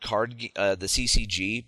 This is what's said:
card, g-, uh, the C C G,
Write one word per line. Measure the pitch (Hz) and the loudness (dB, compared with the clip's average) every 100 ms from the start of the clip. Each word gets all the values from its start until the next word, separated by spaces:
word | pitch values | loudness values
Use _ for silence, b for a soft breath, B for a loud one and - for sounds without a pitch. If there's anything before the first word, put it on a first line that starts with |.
card, | - 107 120 120 | -2 0 0 -4
g-, | 117 - | -10 0
uh, | 98 | 0
the | 95 98 | 2 0
C | - 123 | 0 2
C | - 110 | 2 2
G, | 92 95 113 | -2 -2 -4